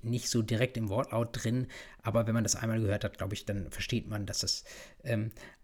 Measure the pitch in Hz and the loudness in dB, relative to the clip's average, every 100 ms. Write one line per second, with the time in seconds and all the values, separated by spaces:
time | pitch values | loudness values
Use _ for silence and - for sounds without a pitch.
0 | 113 120 - 117 110 113 127 123 104 101 | -2 0 2 2 4 4 2 2 0 0
1 | - 113 117 117 113 127 127 - - - | 2 0 0 0 0 0 0 -8 -16 -6
2 | 117 117 110 113 107 - 113 113 104 104 | 2 2 4 2 2 2 2 2 2 2
3 | 104 - 95 101 - 101 85 - - 120 | -2 -2 -4 -4 -2 -2 -2 -6 0 -2
4 | - 104 98 - 101 - - - - - | 0 -4 -2 -2 0 -2 -6 -16 -16 -10
5 | 123 110 110 - - - | 0 0 0 -6 -18 -16